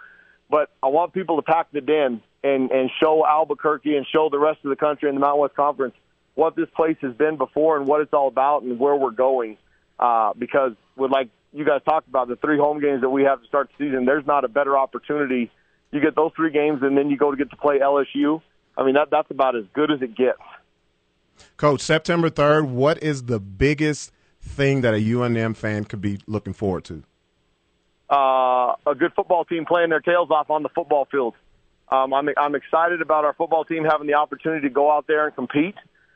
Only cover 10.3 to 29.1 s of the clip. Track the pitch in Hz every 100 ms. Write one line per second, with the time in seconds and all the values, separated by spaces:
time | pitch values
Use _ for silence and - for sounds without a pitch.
10.3 | 98 123 147 135 107 _ - 131 135 123
11.3 | _ _ 143 151 139 - 156 - 131 123
12.3 | 120 143 147 147 151 143 139 127 139 139
13.3 | 135 117 143 131 - 147 131 127 151 139
14.3 | 143 127 113 139 139 135 120 - 147 139
15.3 | 127 113 _ _ _ _ 147 151 147 160
16.3 | - 160 147 147 147 139 139 143 139 147
17.3 | 135 139 - 147 143 139 143 135 139 143
18.3 | 160 _ _ _ - 131 139 151 151 156
19.3 | 139 135 120 98 - 151 147 127 110 127
20.3 | - - - _ _ _ _ _ _ _
21.3 | _ - - 147 135 - 160 - 170 165
22.3 | - 147 151 147 123 139 165 156 139 120
23.3 | 113 98 98 135 147 151 147 - _ _
24.3 | _ - - 139 139 120 107 107 120 123
25.3 | 117 113 110 110 107 104 107 101 98 -
26.3 | 107 98 92 101 87 - 80 - _ _
27.3 | _ _ _ _ _ _ _ - 139 135
28.3 | 131 127 127 123 - - 147 165